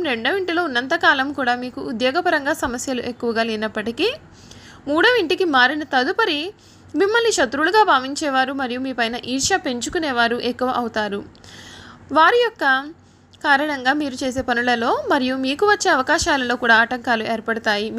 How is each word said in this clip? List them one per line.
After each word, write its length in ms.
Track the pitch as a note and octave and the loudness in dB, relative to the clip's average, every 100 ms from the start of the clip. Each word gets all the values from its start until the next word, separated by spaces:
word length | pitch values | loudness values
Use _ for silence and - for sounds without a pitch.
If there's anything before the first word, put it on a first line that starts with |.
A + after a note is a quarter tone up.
| E4 | -2
రెండవ 320 | A#3 A#3 G4 | -2 -2 -2
ఇంటిలో 220 | F4+ E4+ E4+ | -2 -2 -2
ఉన్నంతకాలం 600 | A#3+ C4 E4 E4+ C#4+ C4+ C#4+ | -2 -2 2 2 2 0 -2
కూడా 160 | B3 B3 | -2 -2
మీకు 160 | B3 C4+ C4+ | -6 -10 -8
ఉద్యోగపరంగా 640 | A3+ B3+ D4+ F4 D#4 C#4 D#4+ | -2 0 0 0 0 0 -4
సమస్యలు 420 | D4 A#3+ - B3 A#3 | -4 -6 -6 -6 -6
ఎక్కువగా 340 | A#3+ A#3 A3+ A3+ | -4 -2 -2 -2
లేనప్పటికీ 580 | A3 G#3+ A3 G#3 A#3 G4+ D5 - - - - - - - | -2 -4 -4 -6 -2 -2 -2 -12 -20 -20 -20 -20 -14 -2
మూడవ 300 | D4+ G#4 B4 | 2 4 4
ఇంటికి 220 | E4 F4+ F#4 | 0 0 2
మారిన 300 | C4+ B3 D4+ D#4 | 4 4 2 -2
తదుపరి 460 | C4+ C4 F#4+ A4 D4 E4+ - - - - D4 | 0 0 0 0 -2 -6 -12 -20 -20 -8 0
మిమ్మల్ని 320 | G4 A#4 A4+ G#4 | 2 2 2 2
శత్రువులుగా 440 | C#4 C#4 D#4+ G#4+ G4+ | 0 0 2 4 4
భావించేవారు 600 | C#4 C4 C#4+ D#4 C4 C4 C#4 | 4 0 -4 -2 0 0 -2
మరియు 180 | C4 B3 C4 | -4 -4 -6
మీ 60 | B3 | -2
పైన 160 | A3+ A#3 - | -4 -4 -4
ఈర్ష్య 240 | C4 - F#4 D#4 | -4 0 0 -2
పెంచుకునేవారు 720 | A#3+ C4 F4+ D#4 A#3+ A#3 A#3+ A#3 | -6 -4 -4 -2 0 0 0 -4
ఎక్కువ 200 | B3 B3+ B3+ | -2 -2 -2
అవుతారు. 420 | A#3 A3+ G#3 G3+ - - - - - - - - - C#4 | -4 -4 -4 -6 -10 -18 -20 -20 -20 -20 -20 -20 -2 4
వారి 200 | E4 A#4+ A#4+ | 6 6 2
యొక్క 180 | - D4 C4 D4 E4 _ _ _ _ D#4 | 0 0 0 -2 -14 _ _ _ _ 2
కారణంగా 460 | C#4 D4+ C#4 B3 D4+ | 2 2 -2 0 0
మీరు 140 | C#4+ B3+ | -2 -4
చేసే 180 | C4+ B3+ B3+ | -4 -2 -2
పనులలో 420 | A#3+ B3 A#3 A#3+ A#4 C#5+ | 0 0 0 0 -2 0
మరియు 220 | D4+ B3+ C4 C4 | 0 0 -2 -2
మీకు 180 | D4 G#4 | 0 2
వచ్చే 160 | G4+ G4 D4 | 2 2 2
అవకాశాలలో 580 | B3+ D#4+ E4+ C#4+ A#3+ B3 | 2 0 2 0 0 0
కూడా 120 | A#3+ A3+ | 4 4
ఆటంకాలు 420 | A3+ B3+ A#3 A3+ A3 A3+ | 4 -2 -2 -2 -2 -4
ఏర్పడతాయి. 520 | A3+ A3+ A3+ G#3 G#3+ | -4 -4 -2 -2 -2